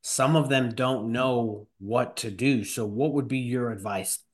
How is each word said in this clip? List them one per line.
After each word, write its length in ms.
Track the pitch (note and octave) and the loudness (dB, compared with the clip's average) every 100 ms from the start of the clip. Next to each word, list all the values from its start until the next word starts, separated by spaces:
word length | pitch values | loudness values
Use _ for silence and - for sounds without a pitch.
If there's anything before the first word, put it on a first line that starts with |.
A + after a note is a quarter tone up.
some 340 | - - C3+ D#3+ | -6 2 4 4
of 140 | C#3 | 4
them 260 | C3+ B2 A2+ | 2 2 0
don't 380 | B2+ C3 A2 | 0 0 -2
know 540 | A#2+ C3 B2 A2+ G#2 - _ | 0 2 2 0 -4 -12 _
what 380 | G2 A#2+ B2 - | -2 0 0 -4
to 120 | A#2 | -8
do. 360 | F#2+ C3 B2+ G2 | 0 2 2 0
So 200 | - G#2+ | -4 -4
what 280 | G#2 D3+ | 0 0
would 160 | C#3+ B2 | 0 -2
be 100 | C3 | -2
your 320 | B2 B2 A#2+ | -2 -2 -2
advice 480 | G#2+ G#2 G2 F#2 - _ | -4 -4 -4 -4 -6 _